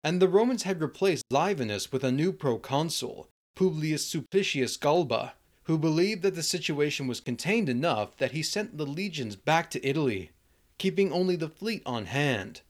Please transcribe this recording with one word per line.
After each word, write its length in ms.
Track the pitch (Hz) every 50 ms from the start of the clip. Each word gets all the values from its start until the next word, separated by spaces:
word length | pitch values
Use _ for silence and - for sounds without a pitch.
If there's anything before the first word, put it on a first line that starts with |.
| -
and 160 | 151 170 180
the 80 | 190 180
Romans 360 | 170 202 226 247 262 - -
had 180 | 190 190 165
replaced 420 | 156 139 - - 190 196 165 117 - _
Livinus 600 | 123 139 165 202 202 151 120 107 104 98 - -
with 140 | - 127 135
a 80 | 127
new 180 | 127 139 156 185
proconsul, 1000 | 185 - 151 139 117 110 - - 135 143 160 165 - - 123 - - - - _ _ _ _ _ _
Publius 480 | - 185 185 160 156 156 156 156 147 -
Sulpicius 720 | - - 160 127 _ - 196 196 - - 143 123 107 - -
Galba, 540 | - 143 151 180 170 117 113 110 107 - - _ _ _ _ _ _
who 140 | - 160 156
believed 440 | 151 160 156 160 175 208 220 185
that 120 | 175 196 185
the 80 | 165
situation 640 | 160 - - 160 156 - 156 143 147 151 143 - 139
was 140 | 127 117 -
contained 500 | - 127 120 - - 160 214 240 208 139
enough 460 | 123 120 151 170 131 107 104 - _ -
that 140 | 135 120
he 100 | 123 156
sent 340 | 147 - - 208 214 - -
the 100 | 151 156
legions 480 | 139 143 156 202 208 160 151 123 107 101
back 360 | 92 _ 147 156 165 160 -
to 160 | - - -
Italy, 440 | 135 139 160 151 131 104 95 87 - _ _ _ _ _ _ _ _ _
keeping 340 | - - 190 160 190 196 185
only 260 | 139 175 185 185 180
the 120 | 160 160 151
fleet 340 | - _ 190 226 220 - -
on 180 | - 123 113 101
hand. 540 | 87 117 139 143 143 123 104 90 - - - _